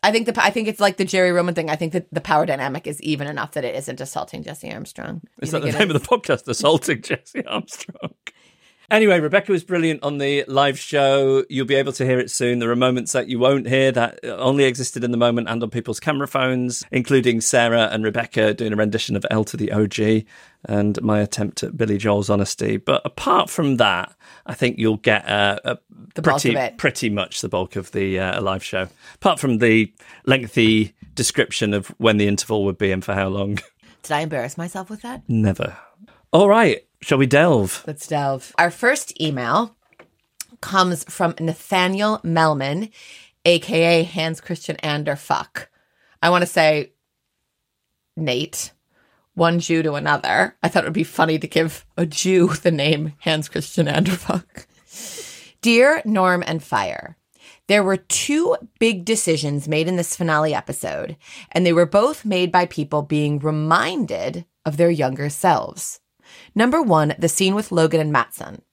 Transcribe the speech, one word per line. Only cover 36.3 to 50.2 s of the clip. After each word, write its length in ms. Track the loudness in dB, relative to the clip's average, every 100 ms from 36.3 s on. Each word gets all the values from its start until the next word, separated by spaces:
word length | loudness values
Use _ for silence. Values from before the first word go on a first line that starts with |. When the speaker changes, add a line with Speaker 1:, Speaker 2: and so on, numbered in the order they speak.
Speaker 2:
All 160 | 4 6
right. 360 | 6 6 2 _ _
Shall 180 | -2 2
we 80 | 4
delve? 580 | 6 6 4 2 -4 -10
Speaker 1:
Let's 220 | -12 -6
delve. 440 | -4 -2 -4 -6 0
Our 140 | 0
first 460 | 2 0 0 -4 -6
email 560 | -4 -4 0 0 -2 _ _ _ -20 _ _ _ -20 -16
comes 440 | -4 0 0 0
from 320 | -8 -4 -4 -2
Nathaniel 800 | -6 -6 -2 0 0 0 -2 -2
Melman, 680 | -2 2 2 2 -2 -6 -8 -14 -20 -20 -20 _
A 160 | 2 2
K 400 | 2 2 4 4
A 20 |
Hans 360 | 2 -4 -4 -6
Christian 340 | -8 -10 -8 -8
Anderfuck. 840 | -4 -4 -4 -6 -4 -4 -4 -12 -16 _ _ _ _ _
I 100 | 2
wanna 160 | 4 2
say 440 | 4 4 4 -2 _ _ _ _ _ _ _ _ _ _ _ _ -8
Nate, 560 | -2 -2 -4 -8 -12 _ _ _ _ _ _
one 260 | 0 2 2
Jew 220 | 0 0
to 100 | 0
another. 600 | -2 0 0